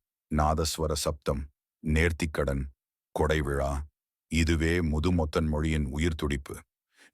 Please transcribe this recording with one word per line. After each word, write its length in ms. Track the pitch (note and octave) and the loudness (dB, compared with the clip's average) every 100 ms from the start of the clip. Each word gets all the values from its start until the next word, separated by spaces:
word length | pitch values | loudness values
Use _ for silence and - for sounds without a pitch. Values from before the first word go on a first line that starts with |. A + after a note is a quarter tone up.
| _ _ _ | _ _ _
நாதஸ்வர 600 | D2+ D2+ D2+ D#2+ - D2+ | 2 2 2 0 -2 -2
சப்தம், 480 | D#2 D#2 D2 - C#2+ C#2+ _ _ _ | -2 -4 -4 -4 -4 -6 _ _ _
நேர்த்திக்கடன், 800 | D#2 D#2 E2 D#2+ E2 D#2 C#2 C2+ C2 - _ _ _ | 0 4 4 2 -2 -2 -2 -2 -6 -12 _ _ _
கொடை 260 | - D2+ D#2 | -2 2 2
விழா, 300 | C#2+ C#2 C#2 C#2+ D2 _ _ _ _ | 0 -2 -2 -4 -8 _ _ _ _
இதுவே 420 | D#2+ E2 D#2+ E2 F2 D#2+ | 2 2 4 2 2 0
முதுமொத்தன் 640 | D2+ F2 F2 D2+ F2 D#2 | 0 2 2 0 0 0
மொழியின் 400 | D2+ D#2+ D#2 C#2 | 0 0 0 -2
உயிர் 300 | D2 E2+ D#2+ | -2 -2 0
துடிப்பு. 360 | C#2+ C#2 - - - _ _ _ - | -2 -4 -6 -14 -16 _ _ _ -8